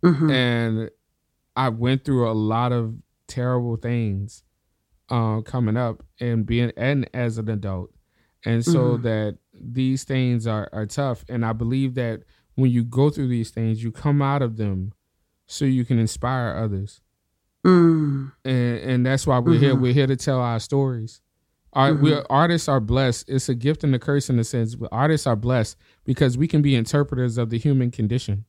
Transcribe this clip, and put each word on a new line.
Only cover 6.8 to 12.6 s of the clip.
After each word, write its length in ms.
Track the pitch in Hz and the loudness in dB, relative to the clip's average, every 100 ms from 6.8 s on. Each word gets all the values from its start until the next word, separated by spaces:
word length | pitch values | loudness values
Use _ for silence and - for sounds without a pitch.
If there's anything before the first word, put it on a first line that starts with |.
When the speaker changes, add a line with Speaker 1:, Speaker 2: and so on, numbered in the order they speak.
| 127 143 127 | -2 0 -2
Speaker 2:
as 240 | 127 120 113 | -4 -4 -4
an 100 | 110 | -4
adult. 420 | 107 101 95 92 _ _ _ _ _ | -4 -4 -6 -8 _ _ _ _ _
And 200 | - 117 | -2 0
so 280 | 117 165 123 | 2 2 2
Speaker 1:
Mm-hmm. 80 | 120 | 0
Speaker 2:
that 360 | 117 110 107 - _ | -2 -2 -4 -6 _
these 500 | - 123 120 131 131 | -18 -10 -4 -2 -2
things 420 | - 135 127 120 113 | -2 -2 0 0 -2
are, 220 | 107 101 | -4 -4
are 140 | 104 107 | -6 -6
tough. 380 | - 139 120 - | -4 -4 -4 -6
And 160 | 120 | -4
I 80 | 113 | -4
believe 420 | 110 117 131 135 | -2 -2 -2 -2
that 280 | 127 120 113 - _ _ | -2 -4 -6 -12 _ _
when 160 | - | 0